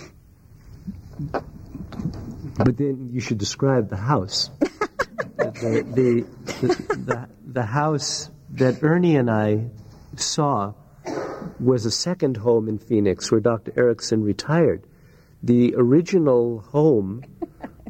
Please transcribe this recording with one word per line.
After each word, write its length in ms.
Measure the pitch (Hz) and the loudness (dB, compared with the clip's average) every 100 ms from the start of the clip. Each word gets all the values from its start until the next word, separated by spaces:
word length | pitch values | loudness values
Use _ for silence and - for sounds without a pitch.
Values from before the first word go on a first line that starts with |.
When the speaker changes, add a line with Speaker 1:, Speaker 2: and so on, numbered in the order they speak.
| - - - - - - - - - - - - 143 - - - - - - - - - - - 143 - | -16 -20 -20 -20 -20 -20 -20 -18 -16 -16 -16 -14 -10 -8 -10 -16 -16 -16 -14 -10 -10 -10 -12 -14 -8 0
Speaker 1:
But 200 | 127 113 | 2 2
then 320 | 143 131 123 | 0 -2 -6
you 80 | 123 | -6
should 180 | - 110 | -4 -4
describe 520 | 101 - 139 131 101 | -4 -2 2 2 0
the 80 | 101 | -2
house. 520 | 113 139 92 - - - | 0 0 0 -4 -6 -2
Speaker 2:
<laughs> 40 | - - 415 - - - - - | -4 -2 -8 -6 -8 -8 -8 -4
Speaker 1:
The, 440 | - - 117 - | -4 -4 -2 -2
the, 440 | 127 123 123 120 - - - - 131 | 0 2 4 2 0 -8 -14 -2 0
the, 280 | - - 135 | 0 -4 -6
the, 340 | 123 120 - - - | -4 -6 -8 -18 -8
the 160 | 127 107 | -6 -2
house 640 | 135 151 147 - - - - - | 0 0 0 -4 -6 -10 -18 -12
that 320 | 127 127 120 | 0 2 4
Ernie 320 | 156 175 175 147 | 2 4 4 4
and 140 | 120 | 4
I 400 | 110 107 104 120 - - - - - | 2 2 0 -2 -10 -20 -20 -18 -8
saw 580 | - - 143 120 101 - - - - - - - - - | -4 0 0 0 -2 -8 -20 -16 -10 -8 -8 -10 -14 -2
was 260 | 127 127 110 | 2 2 0
a 40 | |
second 460 | - 175 180 143 113 | -4 -4 -2 -2 0
home 300 | 117 117 110 | 2 2 2
in 80 | 107 | -4
Phoenix 540 | - 110 101 90 - | 0 2 2 0 2
where 100 | 110 | 2
Doctor 320 | 117 113 - - | 2 0 -2 0
Erickson 480 | 123 113 - 110 | 2 2 0 0
retired. 600 | 104 98 - 160 139 85 - _ - - _ - | 0 -2 0 2 4 2 -6 _ -20 -20 _ -6
The 320 | 117 123 120 - | 2 4 4 4
original 800 | 123 151 175 190 147 123 120 113 | 4 4 4 2 4 4 2 -2
home 640 | - 147 156 117 95 113 131 - 339 - - - - | -4 2 4 4 0 -6 -12 -12 -14 -12 -20 -18 -18